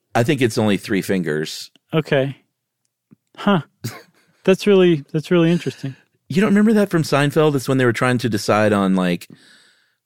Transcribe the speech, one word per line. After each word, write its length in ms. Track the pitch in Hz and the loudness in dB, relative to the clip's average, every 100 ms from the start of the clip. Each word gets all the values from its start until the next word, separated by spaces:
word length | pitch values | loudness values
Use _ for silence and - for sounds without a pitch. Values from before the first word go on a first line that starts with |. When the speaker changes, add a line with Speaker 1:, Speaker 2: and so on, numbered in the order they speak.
| _ 117 | _ -2
Speaker 1:
I 80 | |
think 180 | 120 143 | 0 0
it's 160 | 123 120 | 0 0
only 200 | 107 95 | 0 0
three 240 | - 98 | -2 -4
fingers. 680 | 85 95 78 76 78 - - _ _ | -2 -4 -2 -4 -6 -10 -18 _ _
Speaker 2:
Okay. 440 | 160 - 143 139 131 _ _ _ _ _ _ _ _ _ - | -4 -2 -2 -2 -8 _ _ _ _ _ _ _ _ _ -6
Huh. 280 | - 185 - _ | -2 0 -2 _
<laughs> 600 | 113 - - _ _ _ - | -14 -14 -20 _ _ _ 0
That's 200 | 190 208 | 0 2
really, 380 | 190 180 156 139 | 4 4 2 -2
that's 180 | 160 - | -8 -2
really 200 | 180 165 | 0 2
interesting. 460 | 170 139 - 139 127 _ _ - | 0 -4 -10 -12 -14 _ _ -6
Speaker 1:
You 100 | 151 | -2
don't 120 | 214 | 2
remember 200 | 202 214 | 2 4
that 180 | 208 196 | 2 2
from 140 | 170 | 0
Seinfeld? 520 | 147 143 143 156 156 139 | 0 0 0 2 0 0
It's 120 | 131 | -2
when 100 | 131 | 0
they 60 | |
were 80 | 123 | 2
trying 260 | 113 127 123 | 2 0 0
to 100 | 120 | -2
decide 420 | 101 - 107 107 | -4 0 2 2
on, 240 | 104 95 95 | 2 2 0
like, 320 | 90 87 - - _ _ _ _ _ _ | 0 -4 -8 -20 _ _ _ _ _ _